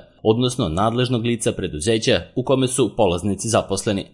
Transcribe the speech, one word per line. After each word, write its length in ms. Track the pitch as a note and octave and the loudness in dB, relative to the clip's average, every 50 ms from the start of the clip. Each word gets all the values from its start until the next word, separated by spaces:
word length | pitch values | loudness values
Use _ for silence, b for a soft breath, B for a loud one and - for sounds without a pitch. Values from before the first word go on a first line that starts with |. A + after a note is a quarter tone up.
| - b b b | -4 b b b
odnosno 460 | b G#2+ A2 A#2+ B2+ B2 B2+ - A#2+ D#2 | b 2 2 4 2 0 0 -2 -2 -2
nadležnog 560 | D#2+ F#2 G#2+ A2+ A#2 B2 B2+ A#2+ B2+ A2+ A2+ | 0 0 0 0 0 0 0 0 0 0 0
lica 280 | A#2+ A#2+ A2+ - A#2 | -2 -2 -2 -2 -4
preduzeća 680 | F#2 - F#2+ F2 - D2+ D#2 A2+ A2+ - - C3 G#2+ E2+ E2 - - | -4 -4 -6 -6 -6 -4 0 0 0 2 2 2 2 2 0 -4 -6
u 80 | B2+ B2+ | -4 0
kome 240 | - C3+ C3 C3 B2 | 2 2 2 2 0
su 280 | - - B2 - - | 0 0 0 0 2
polaznici 520 | - G#2+ F2+ F2 F2 F#2 G#2 G2 F#2+ - A2+ | 2 2 2 2 0 -2 -2 -4 -4 -2 0
zaposleni. 560 | A2+ G2 - - G2 F#2+ - A2+ G2+ F#2+ - - | 0 0 0 0 -2 -2 -2 -2 -2 -2 -4 -8